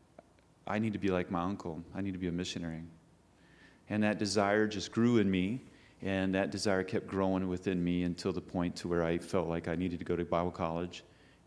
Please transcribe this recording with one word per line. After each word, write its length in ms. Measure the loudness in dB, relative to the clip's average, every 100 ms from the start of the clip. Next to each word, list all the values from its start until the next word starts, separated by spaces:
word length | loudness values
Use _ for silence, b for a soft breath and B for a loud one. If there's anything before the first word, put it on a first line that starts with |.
| _ -20 -20 _ _ _ -4
I 120 | -2
need 120 | 0
to 60 | 0
be 100 | 2
like 220 | 2 0
my 100 | -2
uncle. 400 | -2 -4 -6 -8 -8 -6
I 60 |
need 100 | -6
to 60 | -4
be 80 | -2
a 40 |
missionary. 500 | -2 -4 -6 -8 -8 -12 -16 _ _ _ b b b b b -4
And 140 | 2
that 140 | 2 2
desire 480 | 2 4 4 6 4
just 240 | 0 -4
grew 260 | 2 4 6
in 120 | 6
me, 320 | 4 2 -2 -8 B B -10
and 320 | -4 0 0 2
that 160 | 0
desire 320 | 0 2 2
kept 240 | 2 -2 -2
growing 400 | 0 2 2 0
within 360 | -2 -2 0
me 200 | 2 2
until 280 | 0 -2 -2
the 100 | -4
point 340 | -4 -2 -2 -2
to 100 | -2
where 160 | 2
I 140 | 2 0
felt 300 | 0 -2 0
like 200 | -2 -2
I 80 | -2
needed 240 | -2 -4
to 60 | -2
go 100 | -2
to 100 | 0
Bible 260 | 0 0
college, 520 | -2 -2 -2 -4 -8 b b b b